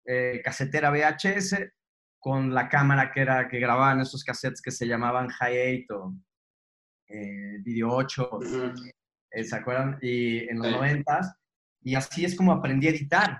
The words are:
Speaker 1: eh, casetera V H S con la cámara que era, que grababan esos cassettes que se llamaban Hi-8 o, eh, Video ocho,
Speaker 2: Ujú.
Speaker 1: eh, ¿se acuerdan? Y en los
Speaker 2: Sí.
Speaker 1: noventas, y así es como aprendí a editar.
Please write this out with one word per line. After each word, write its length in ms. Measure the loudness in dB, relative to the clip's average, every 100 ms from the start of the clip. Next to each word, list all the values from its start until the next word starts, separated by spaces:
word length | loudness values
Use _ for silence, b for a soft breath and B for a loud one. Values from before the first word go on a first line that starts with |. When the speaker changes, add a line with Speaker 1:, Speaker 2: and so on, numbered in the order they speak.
| -2
Speaker 1:
eh, 360 | 0 0 -2
casetera 460 | -6 -4 -2 2 2
V 120 | 4 2
H 320 | 2 0 0
S 340 | 0 -2 -4 _ _ _ _ _
con 340 | -4 0 0
la 160 | 0 2
cámara 420 | 4 6 6 4
que 100 | 2
era, 260 | 2 2 2
que 120 | 0
grababan 400 | 2 4 6 4
esos 220 | 0 -6
cassettes 380 | -8 -6 -6 -6
que 100 | -10
se 160 | -6 -2
llamaban 400 | 0 0 0 -2
Hi-8 580 | -2 0 2 0 -2 -4
o, 240 | -8 -8 -10 _ _ _ _ _ _ _ _ _
eh, 500 | -12 -10 -10 -12 -10
Video 260 | -6 -2 0
ocho, 380 | 0 -2 -4 -6
Speaker 2:
Ujú. 380 | -6 -6 -4 -4 -8 -16 -20 _ _ _
Speaker 1:
eh, 120 | -8
¿se 120 | -6 -6
acuerdan? 440 | -4 -2 -2 -4
Y 380 | -4 -2 0 -2 -4
en 80 | -4
los 100 | -2
Speaker 2:
Sí. 60 |
Speaker 1:
noventas, 640 | 0 0 0 0 0 -2 -8 _ _ _ _
y 120 | -2
así 320 | -2 -2 -4 -2
es 100 | 4
como 160 | 6
aprendí 360 | 6 2 2 2
a 20 |
editar. 480 | 2 2 2 2